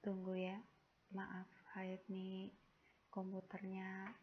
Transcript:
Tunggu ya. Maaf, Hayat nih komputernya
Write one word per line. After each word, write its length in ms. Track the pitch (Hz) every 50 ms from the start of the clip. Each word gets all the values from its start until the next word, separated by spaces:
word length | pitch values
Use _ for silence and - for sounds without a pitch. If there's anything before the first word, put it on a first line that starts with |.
| -
Tunggu 320 | 208 190 190 185 185 185
ya. 240 | 185 185 185 190 208 233 - - - - - - - - - 190
Maaf, 320 | 190 190 - 185 185 185 - - - - - - 196
Hayat 240 | 190 185 185 190 - -
nih 400 | 190 190 185 190 190 190 190 196 - - - - - - - - - - -
komputernya 1040 | - - 196 190 190 190 190 185 - - 185 190 190 190 190 190 190 190 190 190 202 240 -